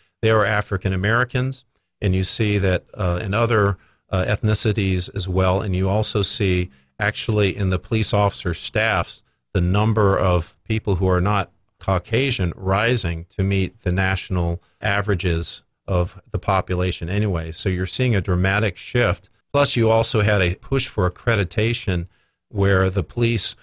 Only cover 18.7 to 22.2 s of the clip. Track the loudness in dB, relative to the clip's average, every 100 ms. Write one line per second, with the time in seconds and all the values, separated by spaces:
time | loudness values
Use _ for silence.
18.7 | -4 -4 0 0 -2 -8 _ _ 0 2
19.7 | 2 4 4 2 2 2 2 2 -2 -2
20.7 | -2 -2 0 -2 0 -2 0 0 0 -2
21.7 | -2 -2 -4 -4 _